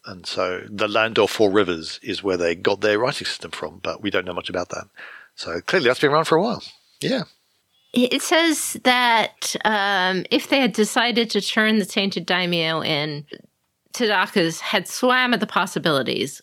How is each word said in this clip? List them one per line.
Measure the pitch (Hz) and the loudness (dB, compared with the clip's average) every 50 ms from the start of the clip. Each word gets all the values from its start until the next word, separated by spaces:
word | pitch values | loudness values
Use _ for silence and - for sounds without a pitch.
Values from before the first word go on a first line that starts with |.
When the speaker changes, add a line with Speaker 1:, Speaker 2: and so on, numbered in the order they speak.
| _ | _
Speaker 1:
And | - 101 90 87 | -16 -16 -12 -10
so | - - 98 92 90 90 92 104 104 | -8 -4 -2 -2 -2 -4 -6 -8 -10
the | 107 101 110 104 | -4 -4 -4 0
Land | 104 110 110 113 110 120 | 2 0 0 2 4 2
of | 104 95 | 2 2
Four | - - 110 101 | 4 2 2 4
Rivers | 95 107 101 85 87 80 78 - - - | 6 4 4 2 0 -4 -6 -10 -14 -12
is | - 117 95 82 | -8 -8 -8 -4
where | 98 98 92 | -2 -2 0
they | 90 87 85 85 | 0 0 0 -2
got | 87 98 101 101 98 | 0 0 -2 -2 2
their | 101 107 104 104 | 2 2 2 2
writing | 120 131 147 - - | 0 -2 -4 -4 -6
system | - - - - 85 | -8 -8 -8 -10 -14
from, | - - 85 80 80 95 | -12 -10 -10 -12 -12 -10
but | - 82 80 - | -8 -8 -8 -4
we | 107 101 | -6 -2
don't | 95 95 92 | -2 -2 -2
know | 92 87 | -2 -8
much | 90 - - | -8 -8 -6
about | 90 90 90 - | -6 -6 -6 -6
that. | - - - - _ - - - - - - _ _ | -10 -12 -12 -14 _ -20 -20 -18 -20 -20 -20 _ _
So | - - - 82 87 | -14 -10 -8 -8 -6
clearly | - - - 190 143 117 | -4 0 0 2 4 2
that's | 131 - | 2 4
been | - 139 | 2 2
around | 143 156 160 | 4 2 2
for | - 165 | 4 2
a | 160 | 2
while. | 190 240 214 - - - - _ _ _ _ _ | 2 0 -2 -6 -10 -16 -20 _ _ _ _ _
Yeah. | 143 160 254 254 175 - _ _ _ _ _ _ _ _ _ _ _ _ | -4 -2 -2 -2 -4 -8 _ _ _ _ _ _ _ _ _ _ _ _
Speaker 2:
It | - 240 247 - - 277 | 2 2 2 2 2 -2
says | - - 359 320 330 330 302 - - - - 226 - | 0 2 2 4 4 4 2 0 -2 -6 -8 0 2
that, | 254 247 247 247 240 226 220 202 - - _ - - - - - | 2 4 4 4 4 4 4 2 0 -4 _ -8 -6 -6 -2 0
um, | 214 220 208 196 202 202 190 185 185 190 185 - - | 0 0 2 2 2 2 2 2 2 0 -2 0 0
if | - 302 - - | 0 0 2 2
they | 302 277 | 2 2
had | 262 214 | 2 2
decided | 180 - 214 208 - 254 233 240 233 233 233 226 | 2 2 0 2 2 0 0 2 2 0 0 2
to | - 208 | 0 -2
turn | 190 - - 226 214 220 220 220 | -2 0 0 2 2 4 4 2
the | 190 | 2
tainted | - - 220 196 196 190 196 170 | 0 -2 -2 -2 0 -2 -4 -2
daimyo | - 185 180 180 175 175 170 160 160 160 156 | 0 0 0 2 0 0 0 0 0 0 -2
in, | - - 156 143 147 156 147 147 143 - - - - _ _ _ _ _ _ _ _ _ | 0 0 0 0 -2 -4 -6 -8 -10 -12 -16 -18 -18 _ _ _ _ _ _ _ _ _
Tadaka's | - - 247 214 208 190 190 202 - 208 170 165 165 - | -6 -2 0 0 2 0 0 0 2 2 2 2 0 -4
had | - - - 196 175 | -6 -2 -2 -2 -2
swam | - - - - 247 247 254 254 247 247 | -2 -4 0 2 2 4 4 2 2 0
at | 214 | 0
the | 214 - | -2 0
possibilities | - 202 175 - - 180 143 170 151 135 123 - 123 - 113 143 - - | 0 0 0 0 -2 -2 0 2 2 2 2 0 -2 -2 -4 -4 -6 -14